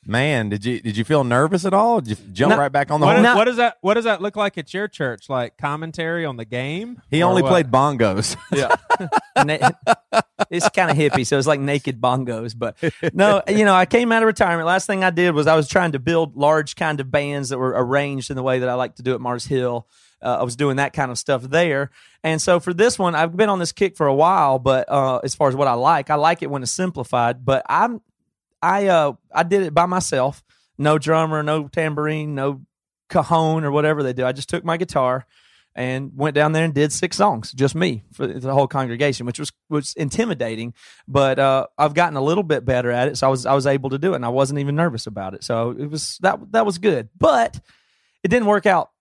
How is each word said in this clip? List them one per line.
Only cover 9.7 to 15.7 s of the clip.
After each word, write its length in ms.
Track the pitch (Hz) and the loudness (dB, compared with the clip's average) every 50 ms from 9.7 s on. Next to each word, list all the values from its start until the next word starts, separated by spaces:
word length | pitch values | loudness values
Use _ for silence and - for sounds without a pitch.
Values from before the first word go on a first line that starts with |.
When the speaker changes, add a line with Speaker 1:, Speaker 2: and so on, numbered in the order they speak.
| 170 _ - - - - _ _ - 226 - _ _ - 208 _ | 0 _ 0 0 0 0 _ _ -2 -2 -2 _ _ -4 -4 _
Speaker 2:
it's 180 | 170 175 165 214 | -2 -2 -2 0
kinda 240 | - - 185 165 147 | 2 2 2 2 2
hippie, 320 | 143 151 143 - 139 123 | 2 2 2 2 0 0
so 140 | - 147 139 | 0 0 0
it's 80 | 131 147 | 2 2
like 120 | 151 139 | 0 0
naked 400 | 139 143 143 143 - - 131 113 | 0 -2 -2 -2 -2 -4 -6 -2
bongos. 540 | 120 127 127 131 131 123 120 110 113 117 107 | 0 0 0 0 -2 -4 -6 -8 -8 -10 -8
But 220 | 117 120 113 - _ - 160 - - - - - | -6 -8 -8 -6 _ -4 -4 -4 -2 -6 -4 2
no, 260 | 165 196 208 208 196 - - | 2 4 4 4 2 2 0
you 160 | 202 214 214 | 2 4 4
know, 80 | 202 190 | 6 6
I 140 | 185 180 180 | 6 4 4
came 240 | - 233 240 233 | 4 2 4 4
out 100 | 226 226 | 2 4
of 60 | 226 220 | 4 2
retirement. 400 | 214 - 214 185 170 165 160 165 | 2 2 0 0 2 0 0 0
Last 180 | 180 190 180 | 0 0 0
thing 180 | - 202 190 190 | -2 -2 0 0
I 60 | 185 | 0
did 240 | 180 165 180 180 160 | 2 2 2 2 2
was 140 | 147 147 151 | 2 4 4
I 80 | 160 | 4
was 120 | 160 151 | 4 2
trying 260 | - | 2